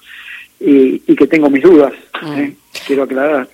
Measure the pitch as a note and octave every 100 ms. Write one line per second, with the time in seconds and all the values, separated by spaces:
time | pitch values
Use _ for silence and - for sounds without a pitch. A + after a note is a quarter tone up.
0 | _ - - - - - - C#3 C3 C#3+
1 | - D3 C#3 D#3+ D3 C#3 E3+ D#3+ C3+ -
2 | _ - D#3 C#3+ C#3+ C#3+ _ - - C#3
3 | C3 C3 D3 C#3+ B2